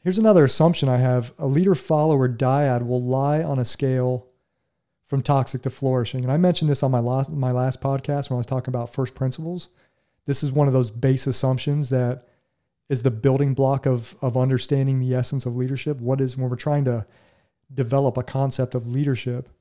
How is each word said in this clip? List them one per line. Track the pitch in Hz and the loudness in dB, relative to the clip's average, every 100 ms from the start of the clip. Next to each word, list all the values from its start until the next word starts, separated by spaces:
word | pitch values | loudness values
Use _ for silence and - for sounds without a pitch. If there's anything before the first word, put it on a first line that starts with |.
Here's | 175 185 | -2 2
another | 220 185 | 6 6
assumption | 139 - 160 170 139 | 6 4 2 2 2
I | 127 | 2
have. | 131 127 120 - | 2 2 -2 -6
A | 143 | -2
leader-follower | 143 190 180 - 156 156 147 127 | 2 2 2 2 2 4 4 2
dyad | 117 131 139 147 123 120 | 2 2 2 2 0 0
will | 127 | -2
lie | 123 131 139 151 | 0 0 0 0
on | 165 139 | 0 -2
a | |
scale | 120 - 139 131 127 127 - _ _ _ _ _ _ _ | -2 -2 0 0 0 -2 -8 _ _ _ _ _ _ _
from | _ 139 | _ -4
toxic | - 139 131 127 | 2 0 0 -4
to | 131 | -6
flourishing. | - 135 131 113 131 | -4 0 0 -2 -4
And | 123 | -2
I | 143 | 2
mentioned | 180 170 156 | 2 2 0
this | 143 | 2
on | 135 | 2
my | 127 | 0
last, | 120 131 139 | 0 -2 -2
my | 156 131 | -2 -2
last | 123 127 127 | 0 -2 -2
podcast | 139 135 - 143 135 | -2 -4 -2 -4 -2
when | 123 | -4
I | |
was | 113 | -2
talking | 131 123 | -4 -4
about | 123 117 | -6 -6
first | - 131 | -6 -6
principles. | - 131 131 160 180 - _ _ _ _ _ - | -4 -6 -4 -8 -8 -12 _ _ _ _ _ -6
This | 123 | -2
is | 147 | 0
one | 135 143 | 2 4
of | |
those | 131 120 | 4 0
base | 113 135 131 - | 0 0 2 0
assumptions | 127 135 123 - 143 135 | 0 0 0 0 -2 0
that | 131 123 131 _ _ _ _ _ _ _ | 0 0 -4 _ _ _ _ _ _ _
is | 135 | -2
the | 131 | 0
building | 110 135 131 143 | 0 2 2 2
block | 135 135 139 139 | 2 2 2 0
of, | 127 113 - | -2 -4 -6
of | 131 123 | -2 0
understanding | 127 131 - 139 135 131 | 2 0 0 0 2 0
the | 127 | 0
essence | 127 127 139 127 | 0 0 -4 -4
of | 120 | -4
leadership. | 127 135 - 143 | -2 -2 -4 -4
What | 120 135 | -2 0
is, | 135 131 | 0 -2
when | 127 | -4
we're | 123 | -2
trying | - 147 | -2 0
to | 135 117 107 _ _ _ _ _ _ | 0 -2 -4 _ _ _ _ _ _
develop | 135 120 139 139 123 | -6 0 2 0 0
a | |
concept | 123 135 135 - 127 | -4 -2 -2 -2 -4
of | 127 117 | -4 -4
leadership | 123 143 123 - 123 120 _ | -2 0 -2 -4 -8 -10 _